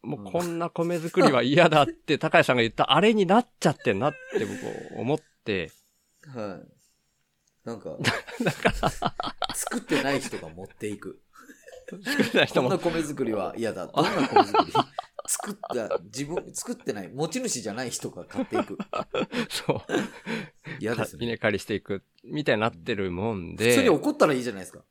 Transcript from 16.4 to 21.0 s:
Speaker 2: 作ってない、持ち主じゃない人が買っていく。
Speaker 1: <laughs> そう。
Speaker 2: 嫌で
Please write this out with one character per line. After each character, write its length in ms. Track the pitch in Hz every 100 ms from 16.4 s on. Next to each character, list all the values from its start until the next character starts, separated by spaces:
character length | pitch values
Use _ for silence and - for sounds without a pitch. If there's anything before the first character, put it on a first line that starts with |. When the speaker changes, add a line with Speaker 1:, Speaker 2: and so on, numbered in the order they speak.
| -
Speaker 2:
作 200 | - -
っ 20 | 240
て 160 | -
な 100 | 107
い、 60 | 92
持 220 | 123 165
ち 100 | 254
主 220 | 247 127
じ 80 | 107
ゃ 40 |
な 120 | 104 127
い 40 |
人 200 | - -
が 160 | 92 85
買 180 | 220
っ 20 | 262
て 120 | -
い 60 | 226
く。 120 | - 208 - - -
Speaker 1:
<laughs> 320 | 214 - 226
そ 260 | - - -
う。 60 | - 370 220 - - 226 196 _ - 131
Speaker 2:
嫌 140 | 107
で 100 | 120